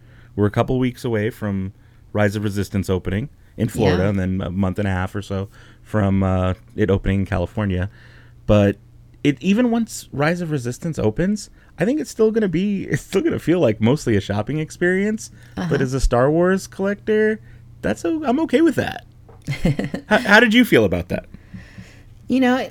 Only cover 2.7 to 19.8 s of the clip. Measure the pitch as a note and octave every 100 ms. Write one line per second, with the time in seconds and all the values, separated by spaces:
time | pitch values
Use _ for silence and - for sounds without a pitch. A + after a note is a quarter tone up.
2.7 | G2 F#2 F#2 F2+ G2 D3 - - - A2+
3.7 | B2 G2 F2+ G2+ G2 F#2 F#2+ F2 F#2 F#2+
4.7 | F#2 G2+ F2+ F#2+ G#2 - G2 G2 - -
5.7 | - - G#2+ G2 G2 F#2+ F#2 F#2 F2+ -
6.7 | G2 G#2+ G2 G2 G2 F#2 F#2 F2 A2 G2+
7.7 | F2+ G2 - - - - - - G#2 G2+
8.7 | - - - - - C#3+ C#3 F#3 G#3 B3
9.7 | A#3 A3 - - C3 D3+ F3 E3 D3 A#2+
10.7 | - E3 C3+ G#2+ G#2+ F#3 G#3+ - - -
11.7 | - G3 D4+ B3+ - A3 A3 G3+ D#3+ G#3
12.7 | F#3+ - D3 - B3+ D#4+ B2+ - F3+ B2
13.7 | G#2+ A2 D#3 B2+ G2+ - G#2 G#2+ D#3 D#3
14.7 | - F3 F#3 G#3 G#3+ - - - - F3
15.7 | C#3 C3 C3 - A#2+ C3+ E3 F3+ F#3+ -
16.7 | - G3 G3+ A3 G#3+ G#3+ A3 - - -
17.7 | - - G#3+ E4+ D#4+ C#4 C#4 E4 C4 E4
18.7 | - - - - - - - - C3+ E3+
19.7 | C#3+